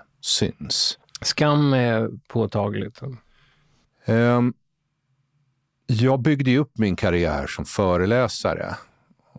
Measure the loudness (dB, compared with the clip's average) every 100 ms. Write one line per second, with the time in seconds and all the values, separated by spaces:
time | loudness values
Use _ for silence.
0 | -16 _ -6 -2 -2 -4 -6 -4 -4 -6
1 | _ -10 -6 0 2 4 2 2 2 0
2 | -2 -6 -6 -2 -2 -2 -4 -4 -8 -10
3 | -14 -16 _ _ _ _ _ _ _ _
4 | -2 2 2 2 0 -2 _ _ _ _
5 | _ _ _ _ _ _ _ _ -4 2
6 | 2 2 2 2 2 2 0 0 0 0
7 | 2 2 0 -2 -6 -8 -6 0 2 2
8 | 2 2 0 -2 -4 -4 -6 -10 -14 _
9 | _ _ _